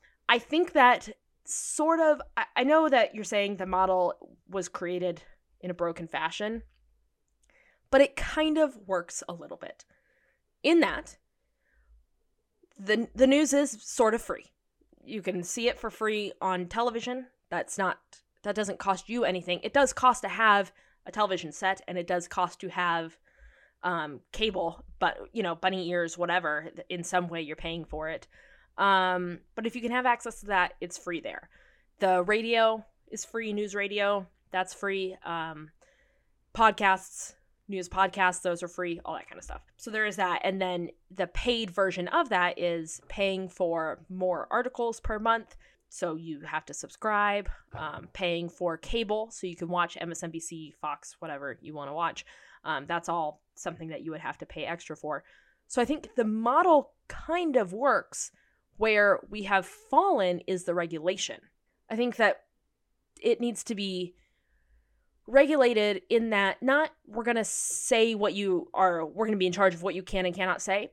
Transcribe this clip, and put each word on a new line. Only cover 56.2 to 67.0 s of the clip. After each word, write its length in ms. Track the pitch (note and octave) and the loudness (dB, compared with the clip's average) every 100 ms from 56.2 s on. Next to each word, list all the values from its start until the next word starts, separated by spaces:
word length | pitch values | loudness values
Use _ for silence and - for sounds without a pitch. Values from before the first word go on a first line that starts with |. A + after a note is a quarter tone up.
model 640 | A3 A3 A#3 D4 F#4 D4+ - _ - | 0 0 2 4 6 6 4 _ -18
kind 480 | - - E4+ E4+ | -14 -4 -2 2
of 180 | B3+ F#3 | 2 0
works. 600 | G3+ C#4 G#3 - - - _ _ _ _ - | 0 2 2 0 -12 -12 _ _ _ _ -2
Where 440 | A3 G#3+ G#3 F#3 - | 2 6 6 4 0
we 140 | G#3+ | -8
have 220 | G3 G3 F#3 | 0 0 0
fallen 720 | - - C#4+ G4 C#4+ F#3 F3+ - | -12 2 4 6 4 4 0 -2
is 160 | F#3 | -4
the 100 | F3 | 0
regulation. 640 | F3 E3+ D#3+ E3 G3 - - _ _ _ _ - | -2 -2 -2 -2 -2 -4 -8 _ _ _ _ -8
I 60 | |
think 220 | A3 B3 A3+ | -2 -2 2
that 240 | G#3 - _ _ _ _ _ _ _ - | 2 2 _ _ _ _ _ _ _ -4
it 180 | - A#3 | 0 0
needs 220 | A#3+ G#3 | 0 -6
to 140 | - G#3 | -8 -4
be 400 | G3 F3+ F3+ _ _ _ _ _ _ _ _ _ _ _ - | -4 -4 -8 _ _ _ _ _ _ _ _ _ _ _ 4
regulated 760 | C4 C#4 D4+ B3 G#3+ G#3 F#3+ - | 6 8 6 4 4 2 0 2
in 200 | A#3 A3+ | 2 2
that 300 | G3+ G3 - | 2 2 0
not 300 | B3 C#4+ D#4 - | 2 2 2 -4